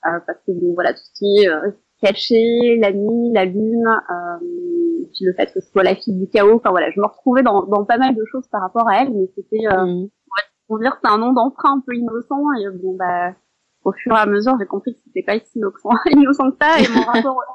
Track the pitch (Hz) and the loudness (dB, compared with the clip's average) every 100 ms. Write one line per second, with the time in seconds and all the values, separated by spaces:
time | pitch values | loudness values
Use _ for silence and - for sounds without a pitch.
0 | 170 170 170 180 - 175 175 175 165 - | -4 -6 -8 -10 -6 -2 -2 0 -2 -4
1 | - - 202 202 196 156 190 202 _ _ | -12 -6 0 4 4 2 -4 -8 _ _
2 | 208 196 - 226 226 233 240 233 208 202 | -2 -2 2 2 4 2 2 4 2 0
3 | 208 233 233 220 190 190 220 233 226 226 | -2 0 0 2 0 0 -2 0 2 0
4 | - 175 349 339 349 349 349 349 339 330 | -2 -8 -8 -10 -10 -8 -6 -2 -2 -2
5 | - - 185 180 - - - - 185 190 | -8 -4 -2 -2 -4 -4 -4 0 2 0
6 | - 185 185 220 202 226 220 180 156 175 | -4 -6 0 2 4 4 4 0 0 -2
7 | 208 - - 247 247 202 190 202 208 233 | -4 -2 0 2 4 2 0 -2 0 0
8 | 262 233 220 262 - 214 190 233 233 202 | 2 0 -4 -8 -8 -8 -4 -2 2 2
9 | 277 214 185 - 190 220 220 190 185 180 | 0 0 -4 -6 -6 -4 0 0 0 -2
10 | 196 _ _ 190 - _ _ 220 233 - | -6 _ _ -8 -8 _ _ -2 -2 -2
11 | 247 208 233 254 240 277 294 277 262 240 | 0 0 2 2 2 0 0 0 -2 -6
12 | 233 226 233 277 294 269 196 185 185 185 | -6 -6 -6 -4 -2 -2 -4 -6 -8 -4
13 | 180 175 175 190 _ _ _ _ - 196 | -4 -2 -4 -8 _ _ _ _ -6 -4
14 | - 226 214 202 220 262 196 196 - 233 | 0 2 4 2 2 0 -2 -6 -8 -12
15 | _ 190 185 208 _ 240 202 - - 226 | _ -8 -4 -4 _ -6 -6 -6 -2 0
16 | 349 294 277 277 262 262 294 320 233 233 | 4 6 6 4 0 0 2 2 2 2
17 | 220 240 269 262 240 | 0 0 0 -4 -6